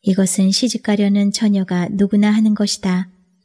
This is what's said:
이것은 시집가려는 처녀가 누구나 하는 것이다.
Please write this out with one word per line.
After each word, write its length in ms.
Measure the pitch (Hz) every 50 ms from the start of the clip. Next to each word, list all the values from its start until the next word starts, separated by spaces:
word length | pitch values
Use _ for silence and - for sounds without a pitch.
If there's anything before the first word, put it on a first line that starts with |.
이것은 480 | _ 202 185 196 190 185 - - 190 190
시집가려는 800 | 196 - 262 233 - 220 - - 208 202 208 202 202 202 202 202
처녀가 560 | 202 - 220 214 202 196 185 - 180 180 175 -
누구나 400 | 208 190 202 196 - 208 208 214
하는 240 | 208 220 220 214 208
것이다. 560 | 208 208 202 - - - 190 180 180 185 - _ _ _ _ _ _